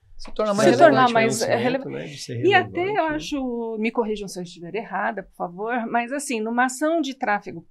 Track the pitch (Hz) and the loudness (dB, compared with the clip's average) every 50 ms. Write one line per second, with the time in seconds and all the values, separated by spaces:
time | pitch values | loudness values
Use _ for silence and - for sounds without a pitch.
0 | _ - - - - - - - 214 214 202 202 330 - 240 240 349 320 277 262 | _ -20 -14 -12 -12 -8 -4 -2 0 0 2 4 6 6 8 8 8 8 8 8
1 | 254 240 233 226 226 226 226 226 226 - - 233 226 254 254 269 269 - 135 139 | 4 4 4 4 2 2 0 0 0 0 0 0 0 0 -2 -2 -4 -6 -8 -8
2 | 160 170 147 135 - - 127 117 120 349 403 370 370 - 95 - 349 381 415 415 | -8 -10 -12 -14 -12 -10 -6 0 2 4 4 4 2 2 -2 -4 -2 -2 0 0
3 | 320 320 302 302 302 - 302 285 262 254 240 233 233 226 226 220 214 233 233 - | 0 0 -2 -4 -6 -6 -4 -4 -4 -4 -4 -4 -6 -6 -4 -2 -2 -2 0 0
4 | 226 214 214 202 208 185 - 185 180 170 - 165 170 170 160 208 220 185 196 185 | -2 -2 -2 -6 -6 -8 -10 -10 -10 -12 -12 -14 -12 -8 -8 -8 -8 -6 -4 -4
5 | 202 220 226 196 180 - _ - 185 180 175 175 208 226 240 247 226 233 - 233 | -2 -2 -4 -6 -8 -12 _ -8 -8 -8 -6 -6 -6 -4 -2 -2 -2 -2 -2 -2
6 | 240 240 262 294 285 - 262 220 214 220 233 240 254 254 254 254 302 302 330 339 | -2 -2 -4 -6 -4 -4 -4 -2 -2 -2 2 2 2 2 0 0 0 0 2 2
7 | 302 262 262 - - - 208 202 - 190 175 165 - _ | 0 -2 -4 -6 -2 -2 -2 -2 -2 -6 -14 -14 -14 _